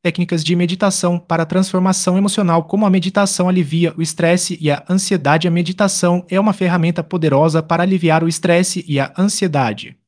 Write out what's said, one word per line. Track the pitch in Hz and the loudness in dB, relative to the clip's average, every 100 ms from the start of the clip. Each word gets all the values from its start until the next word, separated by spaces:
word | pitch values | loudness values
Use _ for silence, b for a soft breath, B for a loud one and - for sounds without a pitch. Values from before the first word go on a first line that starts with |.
Técnicas | 175 165 170 165 | -2 -2 -2 -2
de | 156 175 | 0 0
meditação | 175 185 202 190 175 175 | 0 0 -2 0 -2 -2
para | - 165 160 | -2 -4 0
transformação | 180 190 185 185 185 - 185 | -2 0 0 0 0 0 0
emocional. | 202 214 185 165 | 0 0 2 0
Como | 160 202 208 | 0 0 2
a | |
meditação | 185 180 202 196 - 180 | 2 0 0 -2 0 0
alivia | 185 147 165 170 156 | 0 0 0 0 -2
o | |
estresse | 160 - 170 180 - 175 | -6 0 2 2 -2 -4
e | 151 | -2
a | 143 - | -2 -2
ansiedade. | 185 190 185 139 156 175 | -2 0 0 2 2 2
A | |
meditação | 170 170 185 202 - 175 180 180 | 0 -2 -2 -2 0 0 0 0
é | 185 | 0
uma | 214 | 0
ferramenta | 196 180 175 165 170 | 0 0 2 0 -2
poderosa | 160 180 156 139 160 160 | -4 -2 2 4 2 0
para | 160 165 | 0 0
aliviar | 180 190 165 156 | 0 2 2 2
o | 165 | 0
estresse | 165 165 170 180 185 160 | -2 0 2 2 -4 -4
e | 139 | -2
a | 135 - | -2 -2
ansiedade. | 202 - 185 147 120 107 - - | -2 0 -2 0 -2 -4 -12 -20